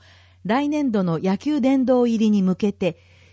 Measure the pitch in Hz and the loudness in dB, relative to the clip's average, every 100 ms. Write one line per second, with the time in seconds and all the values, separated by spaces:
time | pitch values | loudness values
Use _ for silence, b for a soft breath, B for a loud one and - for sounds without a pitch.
0 | b b b b 180 240 294 302 277 208 | b b b b -4 -2 -2 -2 -2 -2
1 | 180 160 190 196 285 302 254 269 254 254 | -2 -2 -2 -2 -2 0 0 2 2 2
2 | 240 226 220 208 185 185 208 - 180 160 | 2 2 2 2 2 0 -2 -2 -4 -6
3 | b b b | b b b